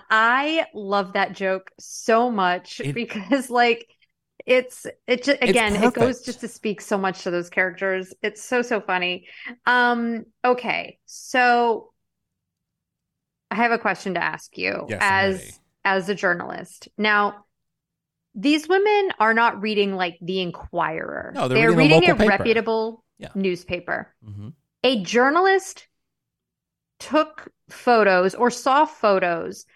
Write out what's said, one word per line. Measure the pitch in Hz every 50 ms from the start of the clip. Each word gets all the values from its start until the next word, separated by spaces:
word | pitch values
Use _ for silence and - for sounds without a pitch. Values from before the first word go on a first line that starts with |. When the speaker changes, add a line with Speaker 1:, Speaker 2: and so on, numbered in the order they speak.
| - -
Speaker 1:
I | 220 220 226 233 247 269 285 302 320 330 - - -
love | 214 202 196 202 202 190 190 190
that | 202 196 196 185
joke | - 196 190 190 185 - - -
so | - - - - - - - 226 226 247 247
much | 226 202 185 180 180 185 - - - -
Speaker 2:
It | 233 139 147
Speaker 1:
because, | 233 226 - - 214 185 180 269 269 247 -
like, | 233 240 240 240 233 233 - _ _ _ _ _ _ _ _ _ _ - -
it's, | - 254 254 247 254 - - - - - _ _
it | - 247 247 -
ju-, | 277 277 -
Speaker 2:
It's | 262 226
Speaker 1:
again, | 190 240 220 208 -
it | 180 220 247 -
goes | 240 233 262 247 247
Speaker 2:
perfect. | -
Speaker 1:
just | - - -
to | -
speak | 214 - - - 214 196 -
so | - - 214
much | 196 190 190 185 - -
to | 190
those | 175 175 175 175
characters. | - 196 185 185 175 - 196 190 185 185 185 - - -
It's | - 208 208 -
so, | - - 254 247
so | 240 240 247 202
funny. | 196 - 185 180 180 180 180 180 - - - - - - 240 - -
Um, | 233 247 247 240 240 240 233 233 233 233 226 226 - _ _ -
okay. | 247 247 247 240 208 - 170 175 - - _ _
So | - - - - - - 254 247 247 240 240 240 233 220 - - _ _ _ _ _ _ _ _ _ _ _ _ _ _ _ _ _ _ _ _ _ _ _ _ _ _ _ _ _ _ _ _ -
I | 196
have | 208 240 233
a | 226
question | 226 - 208 185 - - 196 175
to | 170 165
ask | 156 160 - - - _
you | - 185 190 196 - -
Speaker 2:
Yes, | - 208 -
I'm | 208 196 190 190 196 196
Speaker 1:
as, | 190
Speaker 2:
ready. | 185 - - - - _ _ _ _ -
Speaker 1:
as | 196 190 190 175 185
a | 202
journalist. | 165 - 180 175 175 - - - - 180 - - - - - _
Now, | - 208 214 208 208 208 202 - - _ _ _ _ _ _ _ _ _ _ _ _ _ _ _ _ _ _ -
these | 208 190 285 302 311 302
women | - 370 392 403 427 415 415 392 381 - -
are | 214 220 220
not | 233 233 233 226 208
reading, | 202 220 214 208 202 202 190
like, | 185 185 175 175 -
the | 180 165 185 190
Inquirer. | 185 170 - - - - - 170 156 156 160 - - - - - - - -
Speaker 2:
No, | 269 -
they're | 123 127
Speaker 1:
They're | 220 226 226
Speaker 2:
reading | - 165 160 156 156
a | 165
Speaker 1:
reading | 359 349
Speaker 2:
local | 175
Speaker 1:
a | - 214 214
Speaker 2:
paper. | 196 - -
Speaker 1:
reputable | 226 220 226 208 226 220 226 220 226 226 - _ _ _ -
Speaker 2:
Yeah. | 202 - -
Speaker 1:
newspaper. | 196 196 190 175 170 - - 180 175 175 175 - - - - _ _ -
Speaker 2:
Mm-hmm. | 107 101 101 101 110 - _ _ _ _ _ -
Speaker 1:
A | 254 269 214 180
journalist | 175 196 240 254 277 302 349 381 392 392 381 370 - - - - _ _ _ _ _ _ _ _ _ _ _ _ _ _ _ _ _ _ _ _ _ _ -
took | - - 254 311 311 311 - - - - _ _ _ -
photos | - - - 247 240 226 208 196 185 180 185 190 -
or | - 247 247
saw | 247 - - 277 262 294 311
photos | 302 - - - 208 196 185 180 175 170 165 180 180 202 - - _ _